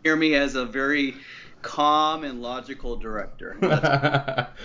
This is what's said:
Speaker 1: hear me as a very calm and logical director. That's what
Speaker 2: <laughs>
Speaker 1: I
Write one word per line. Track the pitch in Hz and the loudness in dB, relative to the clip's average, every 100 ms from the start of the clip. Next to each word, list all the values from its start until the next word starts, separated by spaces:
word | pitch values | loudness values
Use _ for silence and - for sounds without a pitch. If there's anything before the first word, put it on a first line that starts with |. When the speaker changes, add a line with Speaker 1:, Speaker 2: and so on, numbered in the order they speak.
Speaker 1:
hear | 160 160 | 2 4
me | 156 143 | 4 4
as | 139 127 | 2 0
a | 120 | -2
very | 135 139 147 139 123 - - - - | -2 0 0 0 -4 -16 -18 -20 -16
calm | - - 147 151 151 160 | -8 2 4 4 4 0
and | 147 123 | -6 -8
logical | 120 127 127 131 127 117 | -8 -8 -8 -10 -6 -6
director. | 110 107 98 - 131 - | -4 -6 -8 -10 -12 0
That's | 185 151 | 2 4
what | 156 | 4
Speaker 2:
<laughs> | 139 147 139 139 131 | 4 4 2 0 -2
Speaker 1:
I | - - | -4 -8